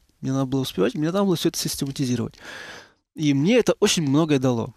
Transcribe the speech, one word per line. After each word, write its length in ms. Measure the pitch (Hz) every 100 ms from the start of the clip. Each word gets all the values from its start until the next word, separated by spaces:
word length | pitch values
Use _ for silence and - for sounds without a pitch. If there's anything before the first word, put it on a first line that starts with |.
| _ _
мне 120 | 135
надо 120 | 135 131
было 160 | 135
успевать, 320 | 127 - 196
мне 140 | 170 156
надо 160 | 190
было 120 | 196 165
всё 140 | 170
это 80 | -
систематизировать. 800 | 165 - 139 135 131 120 110 - - - - - - _ _ -
И 160 | 151 139
мне 220 | 160 247
это 160 | 202 170
очень 220 | 208 - 147
многое 300 | 139 165 139
дало, 340 | 131 120 110